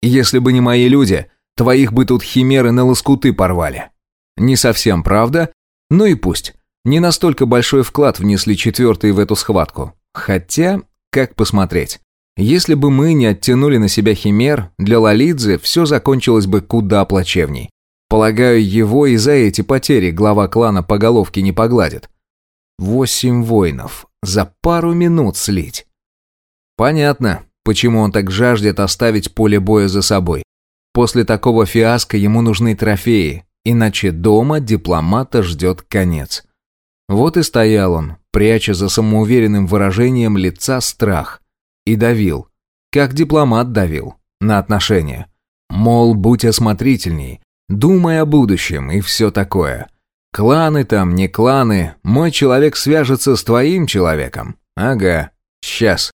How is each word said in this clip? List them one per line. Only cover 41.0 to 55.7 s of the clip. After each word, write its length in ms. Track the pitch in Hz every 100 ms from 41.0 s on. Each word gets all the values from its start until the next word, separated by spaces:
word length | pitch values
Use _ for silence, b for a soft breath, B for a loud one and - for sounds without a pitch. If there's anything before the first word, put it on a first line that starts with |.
| 110 87 69 - _ _ _ _ -
И 100 | 110
давил, 540 | 117 117 101 71 - _ _ _ _
как 220 | 143 139
дипломат 580 | 135 160 151 143 113 123
давил, 440 | 110 92 78 65 - _ _
на 160 | 104 104
отношения. 720 | 90 107 - 104 76 62 90 _ _ _ _
Мол, 440 | 95 113 117 117
будь 300 | 110 101 120
осмотрительней, 960 | 120 107 117 101 120 127 90 80 67 60 _ _ _
думай 500 | 101 139 190 170 160
о 60 | 156
будущем 640 | 147 120 95 - 78 67
и 80 | 87
всё 320 | 90 - 110
такое. 580 | 98 95 98 76 62 - _ _ _ _ -
Кланы 480 | 107 147 160 151
там, 320 | 127 107 92 87
не 140 | 95
кланы, 680 | - 117 135 123 101 80 -
мой 260 | - 120 165
человек 460 | 147 139 127 147 -
свяжется 600 | - 156 135 135 - 127
с 60 | -
твоим 420 | 117 135 185 156
человеком. 720 | 101 87 78 65 - 58 - _ -
Ага, 560 | 107 131 95 82 76 _ _ _
щас. 480 | -